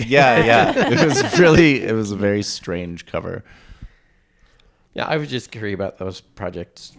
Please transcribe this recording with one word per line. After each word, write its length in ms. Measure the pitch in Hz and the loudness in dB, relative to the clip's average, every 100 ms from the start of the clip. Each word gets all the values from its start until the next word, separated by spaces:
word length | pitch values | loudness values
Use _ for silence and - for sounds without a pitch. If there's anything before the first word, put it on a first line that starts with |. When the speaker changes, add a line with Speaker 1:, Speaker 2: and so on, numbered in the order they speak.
| 113 | 0
Speaker 1:
Yeah, 380 | 139 135 120 113 | 4 4 4 4
yeah. 440 | 113 107 269 - | 4 4 0 0
Speaker 2:
<laughs> 40 | |
Speaker 1:
It 120 | 123 160 | 2 2
was 320 | 139 - 175 | 2 0 4
really, 460 | 175 160 160 131 | 6 6 4 2
it 80 | 101 | -2
was 200 | 110 104 | -4 -4
a 40 | 98 | -2
very 260 | 101 104 | -2 -2
strange 600 | 101 - - 87 87 85 - | -4 -10 -8 -8 -8 -12 -10
cover. 380 | 85 87 92 - - _ - - _ _ _ _ _ _ _ _ _ _ | -10 -8 -12 -14 -20 _ -20 -20 _ _ _ _ _ _ _ _ _ _
Speaker 2:
Yeah, 120 | - 117 | -10 -6
I 100 | 156 | -6
was 120 | 147 | -6
just 220 | 127 - | -10 -10
curious 240 | 117 107 95 | -12 -10 -6
about 220 | 98 - | -8 -8
those 240 | 95 92 | -12 -12
projects 720 | _ _ 92 87 87 - - | _ _ -12 -10 -14 -18 -20